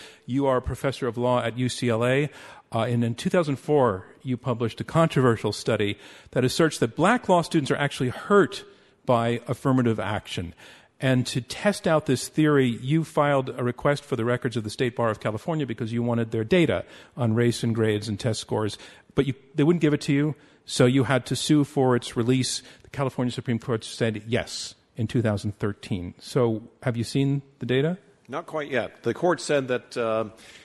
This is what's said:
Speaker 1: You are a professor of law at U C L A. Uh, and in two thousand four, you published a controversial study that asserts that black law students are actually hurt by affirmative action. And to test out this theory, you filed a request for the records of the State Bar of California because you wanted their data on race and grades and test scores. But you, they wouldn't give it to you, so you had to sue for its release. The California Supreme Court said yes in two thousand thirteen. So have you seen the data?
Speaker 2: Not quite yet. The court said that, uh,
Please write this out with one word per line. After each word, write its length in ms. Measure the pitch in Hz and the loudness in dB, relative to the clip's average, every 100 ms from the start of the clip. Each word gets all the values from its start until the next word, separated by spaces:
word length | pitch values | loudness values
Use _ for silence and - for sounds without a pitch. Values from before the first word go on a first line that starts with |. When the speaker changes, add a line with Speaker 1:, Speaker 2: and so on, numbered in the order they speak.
| - - | -20 -18
Speaker 1:
You 220 | - 131 139 | -6 -2 0
are 100 | 127 | 0
a 60 | |
professor 440 | 123 131 139 - 123 | -2 -4 -4 -4 -4
of 120 | 113 | -2
law 240 | 123 123 | 0 0
at 160 | 117 113 | 0 -2
U 100 | 127 | -4
C 220 | - 120 | -2 -2
L 140 | 113 | 0
A. 260 | 120 131 147 - - - - | 2 0 -2 -6 -20 -20 -6
Uh, 80 | 117 | -2
and 200 | 113 120 | 0 0
in 100 | 117 | 0
two 140 | 117 185 | -2 -2
thousand 280 | 180 151 135 | 0 0 -2
four, 500 | - 147 123 92 - - | 0 2 4 0 -8 -12
you 160 | 135 123 | -6 -4
published 420 | - 117 117 - | -4 -2 -4 -4
a 40 | |
controversial 680 | - 160 165 147 127 113 107 | -2 2 2 4 4 2 -2
study 460 | - - 110 101 101 - - - | -4 -2 0 0 -4 -12 -20 -8
that 120 | 143 | -2
asserts 360 | 123 - 160 - | 0 2 2 2
that 180 | - - | -2 2
black 320 | 175 247 - | 2 2 4
law 140 | 175 | 2
students 280 | 160 165 135 | 2 0 0
are 60 | 147 | 0
actually 320 | 143 - 127 | -2 -2 -4
hurt 560 | - - 202 165 - - - _ _ | -4 2 4 4 0 -16 -20 _ _
by 360 | - 120 117 117 - | 0 2 2 -2 -4
affirmative 540 | 131 139 131 120 110 | -2 2 4 4 0
action. 520 | 98 104 - - 85 - - - _ - | -2 -6 -6 -10 -10 -12 -20 -20 _ -4
And 240 | 131 127 120 | 0 2 0
to 120 | 131 | -4
test 460 | 123 - 208 196 180 | -6 -2 -2 0 2
out 200 | 156 - | 2 2
this 200 | 127 - | -2 -2
theory, 400 | - 156 143 131 | 2 4 4 2
you 380 | 113 127 160 | 0 0 0
filed 460 | 156 - 147 139 131 - | 0 0 2 2 -2 -4
a 60 | |
request 420 | 123 - 147 143 | -4 -2 0 0
for 120 | - 131 | -2 -2
the 80 | |
records 320 | 113 123 127 117 | 0 -2 -2 -4
of 80 | |
the 60 | 107 | -6
State 260 | - 127 - | -4 -4 0
Bar 140 | 117 | -2
of 100 | 107 | -2
California 440 | 117 107 - 160 | -4 -6 -4 -4
because 280 | 127 117 113 | -4 -6 -4
you 100 | 117 | -2
wanted 300 | 120 117 113 | 0 -2 -2
their 100 | 113 | -2
data 420 | 110 185 151 90 - - - - | 2 4 4 0 -4 -16 -14 -2
on 180 | 120 | 0
race 280 | 110 120 117 | 4 2 2
and 100 | 120 | 0
grades 360 | 113 110 104 107 | 2 2 0 -2
and 100 | 101 | -4
test 220 | 113 110 | -4 -4
scores. 380 | - 110 107 - - - _ | -4 -4 -4 -6 -16 -20 _
But 120 | - 139 | -2 0
you, 80 | - - | -2 -6
they 80 | 151 | 0
wouldn't 180 | 147 175 | 2 4
give 140 | 151 | 4
it 60 | 147 | 2
to 100 | - | 2
you, 220 | 139 151 139 - _ | 0 0 -4 -12 _
so 220 | - - 127 | -4 4 4
you 180 | 135 | 4
had 200 | 120 131 - | 4 2 0
to 100 | 131 | -2
sue 260 | - 151 | 2 2
for 320 | 139 - 131 | 2 2 2
its 220 | 120 - - | 2 0 -2
release. 460 | 117 131 123 - - - | 2 2 0 -4 -10 -20
The 60 | - | -12
California 400 | - 135 - 123 | -6 -4 -2 -4
Supreme 300 | 117 123 113 | -4 -4 -4
Court 240 | - 110 | -2 -4
said 400 | - - 117 104 107 | -4 -2 -2 -2 -2
yes 480 | 117 - - - - _ - | -2 -2 -8 -12 -16 _ -6
in 100 | 110 | -2
two 160 | 123 | 0
thousand 340 | 113 104 107 - | 0 0 -4 -4
thirteen. 540 | 104 104 - 101 90 - | -6 -6 -6 -6 -8 -12
So 460 | - 139 120 110 - - | -4 0 0 0 -8 -8
have 140 | 131 117 | -6 -4
you 80 | |
seen 380 | 110 139 139 139 - - | -2 0 0 -2 -6 -10
the 60 | 120 | -2
data? 320 | 127 151 180 _ _ - | 0 0 -4 _ _ -12
Speaker 2:
Not 180 | 139 - | -12 -8
quite 260 | 156 147 | -8 -4
yet. 320 | 127 95 - | -4 -4 -4
The 100 | 120 | -4
court 260 | 110 175 160 | 0 0 0
said 280 | - 147 127 | 0 0 0
that, 280 | 123 - 127 | -4 -4 -4
uh, 280 | 113 110 110 - - - | -2 -2 -4 -10 -20 -20